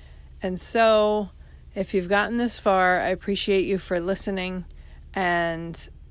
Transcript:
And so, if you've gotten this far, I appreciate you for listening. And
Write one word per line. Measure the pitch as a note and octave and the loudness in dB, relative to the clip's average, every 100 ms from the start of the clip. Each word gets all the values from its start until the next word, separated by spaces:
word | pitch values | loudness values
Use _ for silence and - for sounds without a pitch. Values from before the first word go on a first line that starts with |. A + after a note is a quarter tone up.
| - - - - | -20 -20 -20 -8
And | F#3+ F#3 | -6 -2
so, | - A3+ A3+ G#3+ G#3+ G#3+ G3 - - - - | 0 4 6 6 4 2 -2 -10 -20 -20 -12
if | G3+ F#3 | -6 -2
you've | G3 F3 | -2 0
gotten | G3+ G#3 A#3+ | 0 0 -2
this | A#3+ - | -2 0
far, | G#3+ F#3+ F#3 F3+ | 2 4 4 2
I | A#2+ | 0
appreciate | F#3 - G3 - G3 | -2 -2 -2 2 2
you | E3+ F#3+ | 2 -2
for | - F3+ | -2 -2
listening. | F3 F#3+ - F#3+ F#3 F#3 F3 - - - - | -2 -2 -2 -4 -4 -6 -10 -16 -20 -20 -10
And | G3 F3+ F3 E3+ E3 E3 E3 - - - | -2 0 2 0 -4 -4 -4 -4 -8 -8